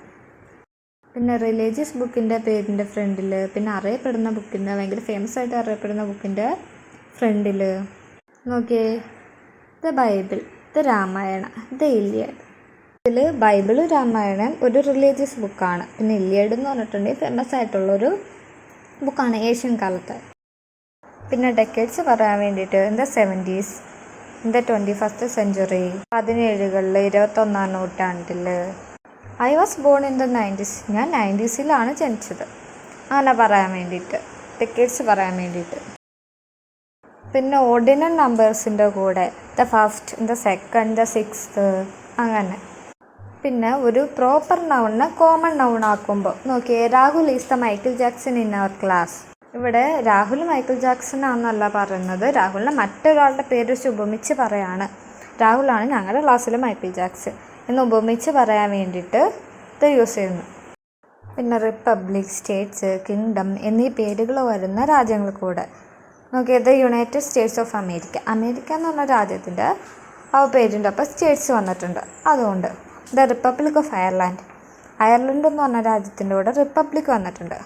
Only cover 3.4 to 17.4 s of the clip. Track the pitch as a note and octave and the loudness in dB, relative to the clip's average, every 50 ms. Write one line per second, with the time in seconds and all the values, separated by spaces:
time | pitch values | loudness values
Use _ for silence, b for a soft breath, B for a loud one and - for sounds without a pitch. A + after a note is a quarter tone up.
3.4 | F#3+ F#3+ - G#3 G#3 G#3+ G#3 F#3+ G3 G3 A#3 C4 - C4 B3 A#3 A3 A3+ A3 G#3+ | -4 -4 -4 -4 -4 -4 -4 -4 -4 -4 -4 -2 -4 -4 -2 -2 -2 -2 -4 -6
4.4 | G3+ - - F#3+ G3 G3+ G3+ G3+ G3 F#3+ G3+ A3+ A3+ - G#3+ G3 G3+ A#3+ - C4 | -8 -8 -8 -6 -4 -4 -4 -4 -4 -4 -6 -6 -6 -6 -6 -6 -6 -6 -6 -6
5.4 | B3 A#3+ B3 A#3 A#3 A3+ G#3+ G#3+ - G#3 G#3 G#3 G#3+ G3+ G3+ G3+ - G3 F#3+ G3+ | -6 -4 -4 -4 -4 -4 -6 -6 -6 -6 -6 -4 -6 -6 -8 -8 -8 -6 -4 -2
6.4 | G#3+ C4 F4 - - - - - - - - - - - - - B3 A3 G#3 G#3 | -2 -2 -4 -6 -8 -16 -20 -20 -20 -20 -20 -20 -20 -20 -6 -2 0 0 0 0
7.4 | G#3 G3+ G3 G3 G3 F#3+ F#3+ F#3+ G3 G3 - - - - - - _ _ _ _ | 0 -2 -2 0 -2 -2 -2 -4 -8 -10 -14 -20 -20 -20 -20 -20 _ _ _ _
8.4 | - B3 B3 A#3+ A#3+ A#3+ A#3+ A3+ A3+ A3 A3+ A#3 A#3 - - - - - - _ | -8 -4 -4 -4 -2 0 0 0 0 -2 -4 -6 -10 -14 -20 -20 -20 -20 -20 _
9.4 | _ _ _ _ _ _ _ _ - D#4+ C#4 C4 B3 A3 G3+ G3 F#3+ G3 G3+ F3 | _ _ _ _ _ _ _ _ -6 -4 -2 0 0 0 0 -2 -4 -6 -8 -8
10.4 | - - - - - _ - D4+ D4 C4+ A3+ G3+ F#3+ F#3+ F#3+ G3 G3 F#3+ F#3+ F#3+ | -10 -12 -18 -20 -20 _ -2 0 2 2 2 0 0 -2 -4 -6 -6 -6 -6 -6
11.4 | F#3+ - - A3+ A3 - C4 C4 D4+ D4 A#3+ G#3+ G3+ G3+ G#3+ A3 A3 - - - | -8 -10 -14 -16 -16 -14 -4 -2 0 2 2 2 0 0 -2 -4 -6 -6 -10 -16
12.4 | - - - - _ _ _ _ _ _ _ _ - B3 A#3 A#3+ - E4 D4+ B3 | -20 -20 -20 -20 _ _ _ _ _ _ _ _ -2 0 2 2 2 0 2 2
13.4 | A3 G#3+ G#3 G3+ G3 G3+ A3+ C#4 E4+ E4 D#4+ C#4+ B3+ A#3+ A3+ A3 G#3 G3+ G3 G3 | 4 4 4 4 4 2 2 2 2 2 2 2 2 2 0 0 0 -2 -2 -2
14.4 | G#3+ C4+ D#4+ - C4 B3 A3+ C#4 C#4 C#4+ C4+ C4+ C#4 C#4 C4+ C#4 C#4 C#4 - A#3+ | -2 -4 -2 0 0 2 2 2 2 2 2 4 4 4 4 2 -2 -4 -4 -8
15.4 | G#3+ G3 - - F#3+ F3+ F3+ F3 - - - - A3 A3 A3 G3+ F#3 F#3 G3 G3+ | -8 -8 -6 -4 -4 -2 -2 -4 -6 -10 -6 -4 -2 0 0 0 0 2 2 2
16.4 | G#3 G#3+ A3+ A#3+ C4+ C#4 C4+ A#3+ G#3+ G#3+ - G3+ G3+ A3+ C4+ - - C4+ A#3+ A#3+ | 2 2 0 -2 -4 -4 -4 -4 -6 -6 -4 -4 -2 -2 -2 -4 -4 -4 -4 -4